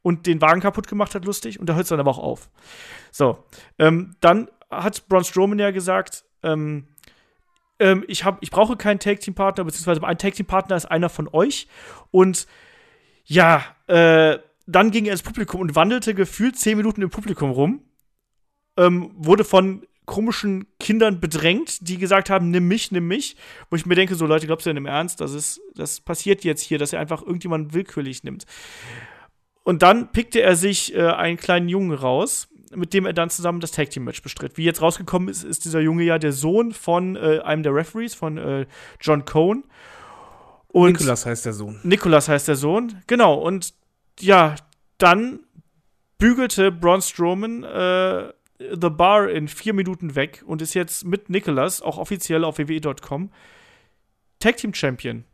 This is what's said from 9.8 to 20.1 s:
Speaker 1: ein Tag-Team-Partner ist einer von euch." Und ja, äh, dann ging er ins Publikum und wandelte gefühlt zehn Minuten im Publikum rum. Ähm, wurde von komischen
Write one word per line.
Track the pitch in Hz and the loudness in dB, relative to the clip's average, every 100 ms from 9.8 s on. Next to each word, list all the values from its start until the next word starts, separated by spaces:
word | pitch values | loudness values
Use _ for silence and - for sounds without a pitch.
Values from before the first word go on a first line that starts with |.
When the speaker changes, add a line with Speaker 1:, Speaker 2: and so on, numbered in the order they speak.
| 180 160 | -2 0
Speaker 1:
ein | - 170 | 0 -2
Tag-Team-Partner | 196 - 190 190 185 | -4 -4 -2 -2 0
ist | 180 | -4
einer | - 165 170 | 0 -2 -2
von | - 151 | -4 -2
euch." | 156 240 - - - - - _ | 2 2 -2 -12 -20 -20 -20 _
Und | 185 190 180 - _ _ _ _ _ _ _ | 4 4 2 -8 _ _ _ _ _ _ _
ja, | _ 160 165 156 - _ - | _ 4 6 6 0 _ 2
äh, | 170 165 160 156 143 _ _ - | 6 8 8 6 2 _ _ 0
dann | - 220 | 4 4
ging | 220 | 2
er | 208 | -2
ins | 190 | -4
Publikum | - 226 202 180 | -6 -8 -6 -4
und | 180 | -2
wandelte | 151 180 247 220 | 2 2 2 -2
gefühlt | 196 185 - 240 - | -2 -2 0 -2 0
zehn | 214 | 0
Minuten | 214 214 208 | 0 0 -2
im | 185 | -6
Publikum | - 208 170 143 | -6 -8 -4 -2
rum. | 127 151 277 _ _ _ _ _ _ _ _ _ | 0 0 0 _ _ _ _ _ _ _ _ _
Ähm, | - 180 180 175 | 4 4 4 -4
wurde | 185 156 202 | -6 4 4
von | 214 190 190 190 - _ | 6 4 4 -4 -16 _
komischen | - | -8